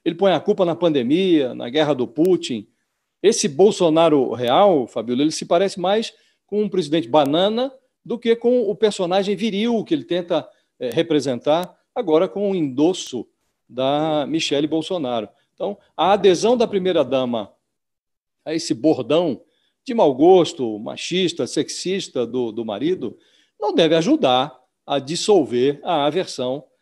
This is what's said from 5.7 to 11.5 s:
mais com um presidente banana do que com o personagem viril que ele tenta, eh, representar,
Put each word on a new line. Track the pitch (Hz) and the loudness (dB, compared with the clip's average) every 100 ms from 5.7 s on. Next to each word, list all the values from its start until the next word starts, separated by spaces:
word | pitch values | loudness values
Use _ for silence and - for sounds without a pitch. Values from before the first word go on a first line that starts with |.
| 190 | -2
mais | 180 214 226 - _ _ - | -2 -2 -4 -10 _ _ -6
com | 208 | -4
um | 208 | -2
presidente | 190 143 160 120 | -2 -2 -2 2
banana | 151 139 160 196 226 269 - _ _ 165 | 2 4 2 0 0 -4 -8 _ _ -10
do | 233 | -4
que | 233 226 | -2 0
com | 233 247 208 | 2 2 0
o | 208 | 0
personagem | 214 202 175 190 196 190 | 0 0 0 0 0 -2
viril | 226 196 226 233 | -2 -2 0 0
que | 165 | 0
ele | 156 | -4
tenta, | 123 175 175 160 - _ _ - | -2 -4 -2 -4 -4 _ _ -10
eh, | 127 | -6
representar, | 147 165 151 135 123 - | -2 0 0 -2 -4 0